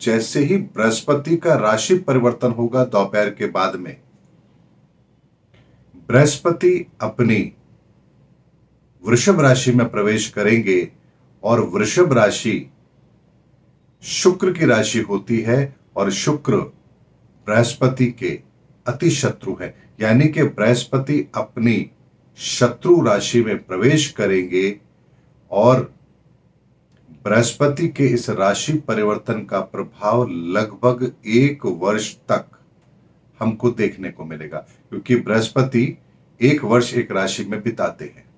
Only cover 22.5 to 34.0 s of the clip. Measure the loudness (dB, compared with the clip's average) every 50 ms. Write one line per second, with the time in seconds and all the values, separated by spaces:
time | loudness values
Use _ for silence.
22.5 | -2 0 0 0 0 0 4 4 4 4 4 2 2 0 0 0 0 2 2 0
23.5 | -2 -6 -6 -6 -2 0 2 4 4 2 0 -2 -4 -2 -2 0 0 0 -2 -2
24.5 | -2 0 0 -2 -4 -6 _ _ _ _ _ _ _ _ _ _ _ _ _ -4
25.5 | 0 2 4 4 4 4 0 -4 -12 _ _ _ _ _ _ _ _ _ _ _
26.5 | _ _ _ _ _ _ _ _ _ _ _ -20 -18 -8 -4 0 2 2 2 0
27.5 | 0 0 0 0 0 0 -4 -4 0 0 0 2 0 0 -2 -4 -2 0 0 0
28.5 | 0 0 -2 -2 -2 -2 -2 -2 -2 0 0 0 -2 -2 -4 -6 -6 -6 -6 -6
29.5 | -4 -6 -6 -6 -8 -10 -10 -10 -10 -4 -2 0 0 0 0 -2 -4 -8 -6 -4
30.5 | -2 -2 -2 -4 -4 -2 0 0 0 0 -4 -6 -8 _ -4 0 2 4 4 2
31.5 | 0 -2 -6 -6 -4 -2 -2 -2 -2 -2 -4 -8 -12 -10 _ -4 -2 -2 -4 _
32.5 | _ _ _ _ _ _ _ _ _ _ _ _ _ _ _ _ _ -6 -4 -4
33.5 | -2 -2 -2 -2 -2 0 -4 -4 -4 -6